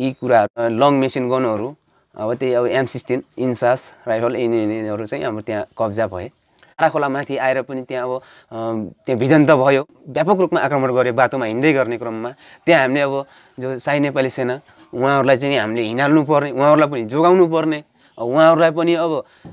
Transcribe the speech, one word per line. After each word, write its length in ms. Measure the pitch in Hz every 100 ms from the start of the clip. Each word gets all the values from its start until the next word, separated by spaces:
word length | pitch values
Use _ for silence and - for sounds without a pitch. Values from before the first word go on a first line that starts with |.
यी 120 | 131
कुराहरू, 520 | 131 127 117 104 -
अ, 40 | 117
लङ 240 | 113 143
मेसिन 380 | 139 135 139 123
गनहरू, 440 | 131 127 107 123 151 _ _ _ -
अब 160 | 107
त्यही 200 | 123 131
अब 120 | 120 123
एम 200 | 131 131
सिक्सटिन, 360 | 127 - 127 - -
इन्सास, 560 | 127 117 123 131 - - -
राइफल, 280 | 113 120 123
यिनी, 220 | 117 117
यिनीहरू 480 | 107 110 107 104 110
चाहिँ 180 | 143
अब 160 | 139 110
त्यहाँ 240 | 107 104 107 -
कब्जा 280 | 110 104 107
भए। 240 | 92 107 _ _ _ _ -
आराखोला 280 | 156 151 143
माथि 280 | 135 139 135
आएर 260 | 131 131
पनि 200 | 127 131
त्यहाँ 240 | 127 127 127
अब, 100 | 131
अ, 40 | - - - 113 113 113 101 - -
त्यहाँ 120 | 123
भिडन्त 320 | 131 156 143
भयो, 360 | 143 135 135 - _ -
व्यापक 320 | 139 160 190
रूपमा 200 | 175 180
आक्रमण 340 | 139 143 131
गरे। 180 | 127 123
बाटोमा 340 | 120 123 135 110
हिँड्दै 260 | 117 151
गर्ने 260 | 135 117 117
क्रममा 320 | 117 110 117 - - - -
त्यहाँ 160 | 165
हामीले 180 | 131 143
अब 260 | 139 139 139 - _ -
जो 180 | 127 127
साई 220 | 143 143
नेपाली 280 | 143 135 131
सेना, 320 | - 123 131 - _ _
उहाँहरूलाई 420 | 117 131 139 131 127
चाहिँ 220 | 139 135
हामीले 240 | 107 117
हिँडाल्नु 400 | 110 120 143 156
पर्ने, 280 | 143 147 143
उहाँहरूलाई 380 | 127 147 151 147
पनि 160 | 135
जोगाउनु 420 | 110 143 170 185 170
पर्ने, 380 | 160 156 151 - _ _ -
अब 60 |
उहाँहरूलाई 460 | 117 143 160 160 165
पनि 240 | 156 170
अब 300 | 170 165 147 - _ -